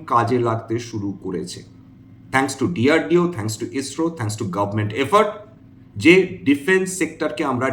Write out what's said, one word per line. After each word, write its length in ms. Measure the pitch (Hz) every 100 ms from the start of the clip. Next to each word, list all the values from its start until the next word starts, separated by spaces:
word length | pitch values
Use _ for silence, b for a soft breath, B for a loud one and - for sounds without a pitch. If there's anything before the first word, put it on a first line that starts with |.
| -
কাজে 320 | 120 113 123
লাগতে 400 | 117 110 - 113
শুরু 340 | - 110 101 90
করেছে। 400 | 95 87 90 - - - - - - - -
Thanks 220 | 131 139 -
to 60 | 113
ডিআরডিও, 560 | 87 127 160 156 175 170 117
thanks 180 | 107 -
to 60 | 117 135
isro, 240 | 135 - 165 170
thanks 180 | 104 -
to 40 | 101 95
government 320 | 101 107 104 110
effort, 260 | 143 202 214 - - - - - - -
যে 440 | 156 185 180 -
ডিফেন্স 460 | 87 143 - 190 185
সেক্টরকে 540 | - 160 - 151 -
আমরা 240 | 147 123 131